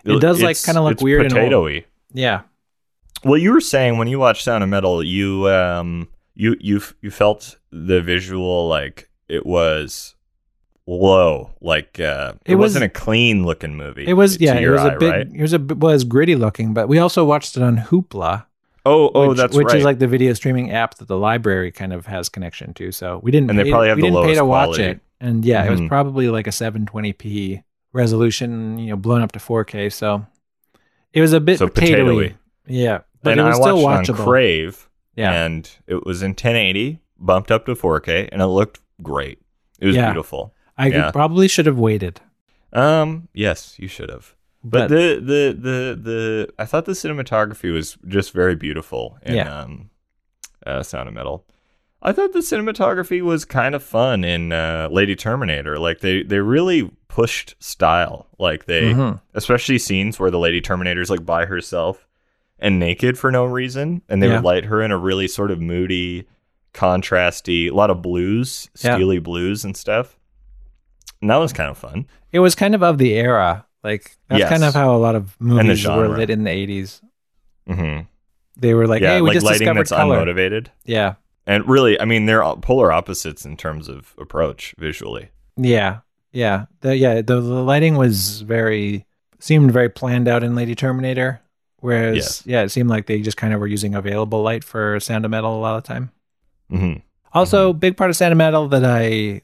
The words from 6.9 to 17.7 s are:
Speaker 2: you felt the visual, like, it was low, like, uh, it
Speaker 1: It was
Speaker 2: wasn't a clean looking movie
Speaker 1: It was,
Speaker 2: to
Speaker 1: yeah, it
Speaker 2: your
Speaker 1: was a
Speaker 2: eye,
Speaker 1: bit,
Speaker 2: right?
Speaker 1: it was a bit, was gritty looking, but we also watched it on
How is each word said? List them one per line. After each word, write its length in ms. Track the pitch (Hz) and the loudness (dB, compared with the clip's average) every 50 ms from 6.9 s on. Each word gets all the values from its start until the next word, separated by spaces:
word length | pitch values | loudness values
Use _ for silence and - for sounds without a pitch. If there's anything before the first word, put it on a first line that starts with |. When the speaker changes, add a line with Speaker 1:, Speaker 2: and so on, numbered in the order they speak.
| - _ | -16 _
Speaker 2:
you 80 | - 101 | -16 -12
felt 480 | - - 104 104 104 - - - - _ _ _ | -2 2 2 2 2 0 -6 -18 -20 _ _ _
the 300 | - 82 78 90 90 90 | -16 -10 -2 0 0 0
visual, 640 | 85 87 90 90 92 92 95 92 90 90 90 87 85 | 0 0 -2 -4 -4 -6 -6 -6 -4 -2 -2 -2 0
like, 420 | 82 80 76 71 73 - - - _ _ _ _ - | 0 -2 -2 -4 -8 -12 -18 -20 _ _ _ _ -8
it 160 | 82 80 - | -8 -6 -4
was 720 | - 90 87 82 80 78 78 76 73 - - - - - _ _ _ _ _ _ _ _ _ _ _ _ _ _ | -2 0 2 2 2 0 -2 -6 -8 -12 -16 -16 -18 -20 _ _ _ _ _ _ _ _ _ _ _ _ _ _
low, 640 | 90 90 90 95 95 - 92 90 82 73 67 - - - - | -8 -2 2 4 6 6 6 6 4 2 -2 -6 -14 -18 -10
like, 380 | - 82 78 78 76 - - - | -4 -2 -2 -2 -4 -6 -8 -6
uh, 340 | 82 76 71 69 71 62 50 - _ | -6 -4 -4 -6 -8 -10 -12 -10 _
it 80 | 170 185 | 2 4
Speaker 1:
It 20 | |
was 140 | 190 214 220 | 4 4 4
Speaker 2:
wasn't 140 | 196 135 117 | 2 0 -2
a 40 | 95 | -2
clean 560 | - - - 110 110 113 120 117 110 98 90 | -4 -6 -4 0 2 2 4 4 2 2 0
looking 300 | 85 80 - - 78 73 | 0 -2 -4 -8 -10 -10
movie 300 | 76 73 73 67 69 71 | -10 -12 -12 -12 -6 -2
Speaker 1:
It 80 | - 180 | 2 4
was, 240 | 185 202 196 185 | 6 6 4 4
Speaker 2:
to 60 | 165 165 | 4 4
Speaker 1:
yeah, 120 | 143 123 | 4 4
it 60 | 120 | 4
Speaker 2:
your 120 | 117 123 139 | 4 4 4
Speaker 1:
was 80 | 147 147 | 4 4
a 80 | 147 143 | 2 2
Speaker 2:
eye, 40 | |
Speaker 1:
bit, 120 | 139 160 170 | 2 2 2
Speaker 2:
right? 180 | - - - - - | 2 0 -2 -4 -4
Speaker 1:
it 80 | 151 | -4
was 120 | 151 156 170 | 0 0 0
a 60 | 165 | 0
bit, 180 | 139 139 156 | 0 -2 -2
was 260 | - 151 165 151 139 127 | 2 4 4 4 4 2
gritty 320 | 120 117 139 160 175 165 | 2 2 4 4 4 4
looking, 380 | 127 117 107 - - 113 110 107 | 4 2 0 0 -2 -4 -2 0
but 140 | 117 107 | 0 2
we 100 | 117 147 165 | 2 4 4
also 240 | 170 175 - 185 160 | 4 4 2 2 2
watched 320 | 147 147 147 - - - | 4 2 0 -2 -6 -4
it 80 | 127 123 | 0 2
on 140 | 123 | 2